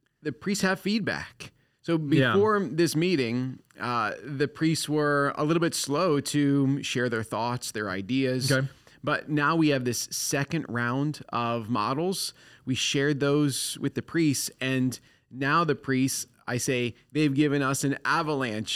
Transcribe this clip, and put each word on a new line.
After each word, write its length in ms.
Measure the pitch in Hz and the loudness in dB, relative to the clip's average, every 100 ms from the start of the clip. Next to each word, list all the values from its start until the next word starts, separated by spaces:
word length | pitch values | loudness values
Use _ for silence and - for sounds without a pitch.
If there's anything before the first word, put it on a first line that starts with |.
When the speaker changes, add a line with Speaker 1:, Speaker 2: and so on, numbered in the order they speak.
| _ _ | _ _
Speaker 1:
the 100 | 151 | -10
priests 280 | 147 190 202 | -6 -4 -2
have 180 | 190 185 | 0 0
feedback. 720 | 196 220 147 76 - - - - _ _ | 0 -2 -2 -4 -8 -16 -20 -20 _ _
So 160 | - 165 | -2 -2
Speaker 2:
Yeah. 360 | 147 139 131 | 2 4 4
Speaker 1:
before 260 | 196 214 208 185 | 4 4 2 0
this 260 | 156 165 156 | 0 0 2
meeting, 640 | 175 165 117 120 131 127 _ - | 2 2 0 -2 -4 -6 _ -8
uh, 320 | 113 123 107 - | -4 0 -2 -4
the 240 | 117 139 139 | -8 -2 -2
priests 380 | - 160 156 - | 0 0 0 0
were 440 | 151 147 143 143 - | 0 2 2 2 0
a 60 | 151 | 0
little 160 | 165 | 2
bit 120 | 165 | 2
slow 460 | - - 143 185 143 | -2 -2 0 2 2
to 640 | 135 147 143 139 135 139 | 0 2 4 4 4 2
share 260 | - 127 123 | -2 -2 0
their 140 | 113 | -2
thoughts, 480 | 110 107 120 120 - | -4 -4 -2 -4 -6
their 180 | 110 104 | -6 -4
ideas. 640 | 95 98 131 131 127 135 | -4 -2 0 0 0 0
Speaker 2:
Okay. 160 | 135 135 - - - | 0 0 -6 -20 -10
Speaker 1:
But 260 | - 135 - | -4 -4 -2
now 260 | 147 147 165 | 0 2 4
we 140 | 151 | 4
have 160 | 139 123 | 2 0
this 220 | 117 - | -4 -6
second 540 | - - 139 139 165 - | -6 -2 -2 -2 -4 -4
round 540 | 117 120 131 151 143 - | -4 -2 0 -2 -4 -6
of 400 | 117 117 120 110 | -4 -2 -2 -2
models. 640 | 117 107 135 180 190 - - - - - | -2 -2 -2 -2 -4 -6 -10 -20 -12 -4
We 100 | 127 | -2
shared 440 | - 143 143 143 | 0 2 2 2
those 560 | 143 143 147 123 - - | 2 2 2 0 -4 -4
with 160 | 139 - | -4 -4
the 60 | |
priests, 500 | - 170 156 131 - - | -4 2 2 2 -2 -4
and 400 | 131 131 127 - - _ _ | -2 0 0 -2 -10 _ _
now 320 | 120 139 160 | -6 0 2
the 120 | 165 131 | 2 0
priests, 520 | - 131 135 - - _ - | 0 0 0 -2 -8 _ -8
I 100 | 123 | -4
say, 380 | - 123 120 - _ | -2 0 -2 -6 _
they've 220 | 143 151 | 0 2
given 280 | 135 151 143 | 4 2 2
us 220 | 135 139 | 0 0
an 140 | 139 - | 0 -2
avalanche 640 | - 156 156 143 127 107 107 | 0 0 0 -2 -2 -4 -4